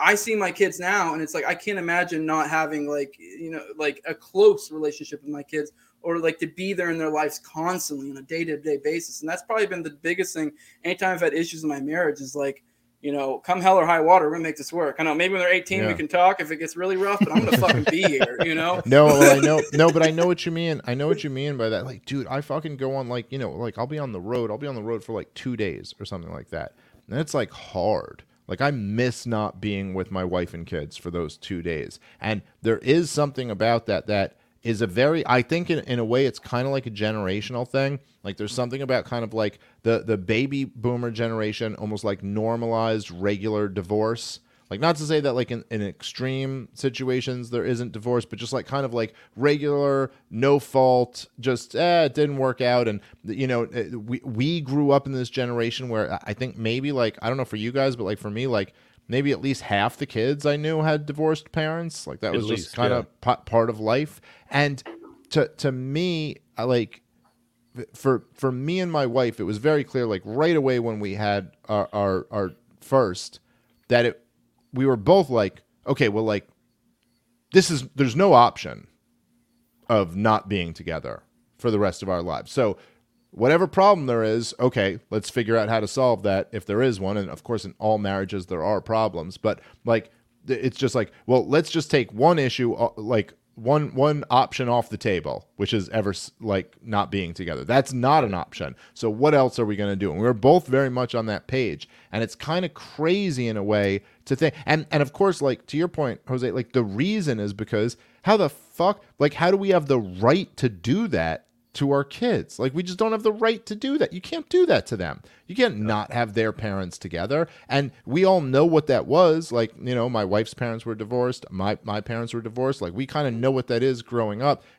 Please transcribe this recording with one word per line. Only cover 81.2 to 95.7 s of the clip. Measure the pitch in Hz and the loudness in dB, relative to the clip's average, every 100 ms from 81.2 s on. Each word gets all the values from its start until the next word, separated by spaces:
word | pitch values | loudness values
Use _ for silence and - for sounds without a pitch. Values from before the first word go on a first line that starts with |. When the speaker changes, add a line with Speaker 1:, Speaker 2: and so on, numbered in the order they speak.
| _ _ _ _ | _ _ _ _
Speaker 2:
for | 123 | 0
the | 107 | 2
rest | 98 - | 2 0
of | 95 | -4
our | 90 | -2
lives. | 87 67 - | -2 -6 -4
So | - 110 92 - _ _ _ _ | 0 0 0 -12 _ _ _ _
whatever | - 123 165 185 | 0 4 4 2
problem | 190 196 190 131 | 6 6 6 2
there | 117 | 0
is, | 110 113 117 - | 2 0 -2 0
okay, | 127 123 98 92 - | 0 2 0 -2 -6
let's | 107 - | -6 -4
figure | 123 110 113 | -4 2 2
out | 107 | 2
how | 113 | 0
to | 104 | 0
solve | - 127 104 | 0 2 2
that | 101 95 - | 0 0 -2
if | 107 | -8
there | - 104 | -2 0
is | 131 101 | 2 0
one." | 95 104 | -2 -4
And | 92 | -6
of | 69 | -8
course, | - 113 | -6 -6
in | 101 - | -6 -4
all | 107 107 | 0 0
marriages, | 101 98 95 101 90 | 0 -2 -4 -6 -6
there | 87 | -4
are | 85 107 | -2 -2
problems, | - 110 110 87 82 - | 0 0 0 -2 -10 -4
but, | 110 95 - _ | -2 -2 -8 _
like, | 117 113 - _ _ _ - | 0 0 -2 _ _ _ -4
th-, | 120 | -2
it's | 127 - | -2 -2
just | 131 | 0
like, | 123 101 _ - | 0 -4 _ 2
"Well, | 127 107 | 4 4
let's | 151 156 | 2 2
just | 165 151 | -2 0
take | 143 107 | 0 0
one | 107 151 165 | 2 4 4
issue, | 127 - 120 | 0 0 0
uh, | - 117 - | 0 -2 -2
like, | 107 113 - _ _ | -2 0 -2 _ _
one, | - 113 151 147 | -6 0 2 2
one | 127 151 151 - | 2 2 2 2
option | 123 127 - 123 | 2 2 -2 0
off | 120 - | 0 -2
the | 104 | -4
table, | 113 90 76 55 - | -2 -2 -4 -8 -10
which | - 101 | -6 -2